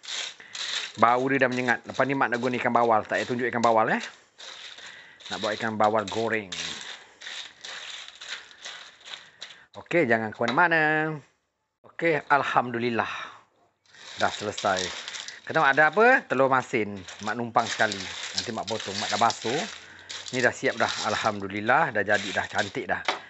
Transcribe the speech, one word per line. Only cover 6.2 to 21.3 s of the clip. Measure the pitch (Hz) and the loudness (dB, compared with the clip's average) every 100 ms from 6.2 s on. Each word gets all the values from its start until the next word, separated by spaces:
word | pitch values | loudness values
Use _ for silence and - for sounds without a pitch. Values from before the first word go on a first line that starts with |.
| 113 110 95 - - - - - - - - - - - - - - - - - - - - - - - - - - - - _ - - - | -2 -2 -4 -8 -8 -10 -14 -16 -20 -18 -14 -14 -14 -16 -16 -14 -14 -14 -16 -16 -14 -14 -14 -18 -16 -16 -18 -20 -18 -18 -18 _ -20 -20 -20
Okey, | 101 - 170 127 | -20 0 2 4
jangan | 113 110 | 4 2
ke | 104 | -2
mana-mana. | 117 143 175 160 156 156 156 151 - _ _ _ _ _ | 0 4 4 4 4 2 0 -4 -12 _ _ _ _ _
Okey, | - - 165 147 - | -20 -2 0 2 4
Alhamdulillah. | 143 131 143 123 117 120 110 98 - - - _ _ _ _ _ - - - | 2 4 2 0 0 0 0 -2 -6 -12 -16 _ _ _ _ _ -20 -14 -2
Dah | 98 | -2
selesai. | - 104 - 104 92 90 - - - - - | -2 -6 -2 0 0 -2 -8 -10 -12 -14 -14
Kita | - 147 | -4 2
ada | 143 135 156 | 4 6 6
apa? | 170 240 269 | 6 6 6
Telur | - 131 135 | 2 2 4
masin. | 131 - 120 104 101 90 - 104 | 4 2 -2 -2 -6 -12 -8 -6
Mak | 117 | -4
numpang | 120 120 110 | -2 0 0
sekali. | - 110 98 92 - - - | 2 0 0 -8 -10 -8 -6
Nanti | - 113 | -6 -6
Mak | |
potong. | - 110 - 101 | -4 -6 -4 -4
Mak | 98 | -2
dah | 104 | 2
basuh. | 113 - 113 143 208 - - - - - - | 2 2 -2 -2 -4 -10 -18 -18 -14 -14 -6
Ni | 127 | 0
dah | 120 - | 0 2
siap | 131 113 | -2 0
dah. | 110 - 110 | -2 -2 -2
Alhamdulillah. | 104 113 | 0 0